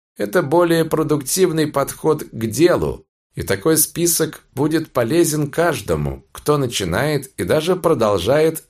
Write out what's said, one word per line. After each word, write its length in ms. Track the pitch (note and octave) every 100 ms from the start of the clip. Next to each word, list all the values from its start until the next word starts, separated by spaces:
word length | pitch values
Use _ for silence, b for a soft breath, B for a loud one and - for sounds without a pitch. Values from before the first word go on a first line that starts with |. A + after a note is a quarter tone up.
| _ -
это 240 | - F#3
более 440 | D3 E3+ E3+ E3 D#3+
продуктивный 840 | D#3 D3+ D3+ C3 F#3 F3+ D#3+ D3+
подход 560 | C#3+ C3+ - D#3 D3+
к 220 | - A#2 A2
делу, 580 | A2+ E3+ C#3+ D2+ B1 _ _ _ -
и 80 |
такой 340 | - G2 D#3+ D#3+
список 640 | D#3+ - E3+ E3 D#3+ - _
будет 380 | - D#3 D#3+ D#3+
полезен 600 | C3 A#2 E3 D#3 D3+ D3
каждому, 760 | - E3+ C3 - D#2+ C#2+ C2+ -
кто 260 | - - D3
начинает 680 | C3 - F#2 F#2 D3 D3 - -
и 40 |
даже 320 | F2+ C#3+ D#3+ F3+
продолжает 880 | F3+ C#3+ G#2+ G2+ F2+ D3 D#3+ D#3+ -